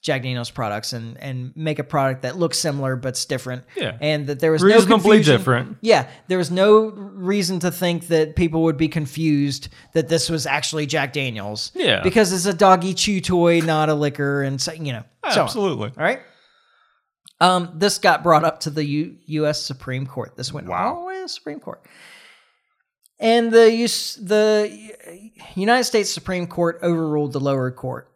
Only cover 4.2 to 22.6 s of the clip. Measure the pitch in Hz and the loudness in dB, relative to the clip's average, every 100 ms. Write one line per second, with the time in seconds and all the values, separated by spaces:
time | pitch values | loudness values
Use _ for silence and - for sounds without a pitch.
4.2 | 143 143 160 156 190 220 190 220 190 220 | -4 -2 2 4 6 8 6 4 6 6
5.2 | 151 123 131 120 127 - 220 190 131 - | 6 4 4 0 -2 -6 2 2 2 -14
6.2 | - 185 156 180 196 214 220 202 196 190 | -4 -2 0 2 6 6 4 -6 -18 -8
7.2 | 180 208 175 185 175 175 180 170 - 165 | -2 0 0 -2 -4 -2 -2 -2 0 0
8.2 | 156 160 170 160 165 143 156 165 147 - | 2 0 0 2 0 2 -2 -2 -6 -2
9.2 | 160 143 143 139 - - - 165 160 160 | 0 2 0 -4 -12 -20 -4 -2 0 0
10.2 | - 165 131 143 151 156 147 151 135 143 | 0 -4 -2 -4 -4 -4 -4 -4 -4 -4
11.2 | 131 110 101 107 - 359 285 104 185 202 | -6 -8 -10 -10 -10 -4 0 0 0 2
12.2 | 196 185 180 180 202 185 180 175 - 196 | 2 0 -2 2 4 6 2 -4 -2 -2
13.2 | - 180 170 170 160 156 156 151 147 139 | 0 2 4 2 2 0 0 0 -2 -2
14.2 | 143 143 135 131 147 160 151 117 110 _ | -2 -2 -2 -4 -6 -8 -8 -8 -12 _
15.2 | 453 262 131 233 196 131 107 131 160 262 | -2 0 0 0 -2 -2 -8 -2 -2 -2
16.2 | - _ _ _ _ _ _ _ _ _ | -10 _ _ _ _ _ _ _ _ _
17.2 | _ _ 180 185 175 160 202 - 180 151 | _ _ 2 2 -2 -2 -2 2 2 2
18.2 | 165 151 160 - - 147 147 143 165 - | 4 4 4 -2 -8 -6 -4 -4 -4 -10
19.2 | - 151 151 151 - 135 - 127 135 131 | -8 -2 -2 -2 -6 -12 -8 -8 -8 -10
20.2 | 117 - - 151 180 180 185 349 349 381 | -12 -10 -10 -10 -6 -2 -2 -4 -10 -12
21.2 | 370 - - 294 - - _ _ - - | -12 -12 -12 -14 -14 -18 _ _ -20 -20
22.2 | - _ _ _ | -20 _ _ _